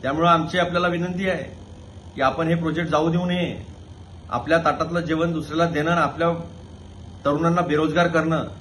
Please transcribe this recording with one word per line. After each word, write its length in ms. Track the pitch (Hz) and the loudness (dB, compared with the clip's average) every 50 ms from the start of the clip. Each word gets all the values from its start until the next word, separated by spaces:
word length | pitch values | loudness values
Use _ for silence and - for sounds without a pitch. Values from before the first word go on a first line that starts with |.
त्यामुळं 260 | - 131 143 160 165 175 | -2 -2 0 2 6 6
आमची 300 | 170 165 160 160 175 180 | 6 4 4 0 0 0
आपल्याला 300 | 175 180 170 175 175 175 | 0 2 2 0 2 2
विनंती 400 | 175 170 180 180 180 175 196 190 | 0 0 -2 -2 -2 -2 -2 -2
आहे 160 | 180 135 - - - - - - - - - - - - - - - | -2 -2 -6 -10 -14 -16 -16 -18 -18 -18 -18 -18 -18 -18 -18 -14 -4
की 80 | - | 0
आपण 260 | 135 131 - - 165 160 | 2 2 2 2 2 2
हे 60 | 170 | 2
प्रोजेक्ट 360 | 165 160 160 151 165 170 160 | 2 0 -2 -2 -2 -2 2
जाऊ 200 | 156 151 160 165 | 2 2 2 4
देऊ 160 | 165 175 180 | 2 2 0
नये. 400 | 180 175 180 170 135 104 - - - - - - - - - - - - - - - | 0 0 0 -2 -4 -4 -8 -12 -14 -16 -18 -18 -18 -18 -18 -18 -18 -18 -18 -10 -6
आपल्या 280 | - 123 - 143 160 165 | -6 -4 0 2 2 4
ताटातलं 420 | 160 151 143 139 165 165 170 175 | 4 2 0 0 -2 -2 -2 -2
जेवण 320 | 160 156 160 156 170 170 | 0 0 0 0 0 0
दुसऱ्याला 340 | 165 156 147 147 151 165 170 | 0 -4 -4 -4 0 2 2
देणं, 240 | 170 156 147 147 165 | 2 2 0 2 2
आपल्या 420 | 175 170 151 131 - - 165 170 170 165 165 - - - - - - - - - - - - - - - - | 2 2 2 0 0 0 0 0 0 -2 -6 -12 -14 -16 -16 -16 -18 -18 -18 -18 -16 -16 -16 -16 -16 -2 0
तरुणांना 360 | 143 147 151 165 170 170 180 | 0 2 4 2 4 4 2
बेरोजगार 480 | 170 139 147 151 156 151 147 175 175 170 | 2 2 2 2 2 2 2 2 2 4
करणं 360 | 165 160 156 165 160 151 117 98 - - | 2 2 2 2 0 -2 -2 -6 -10 -14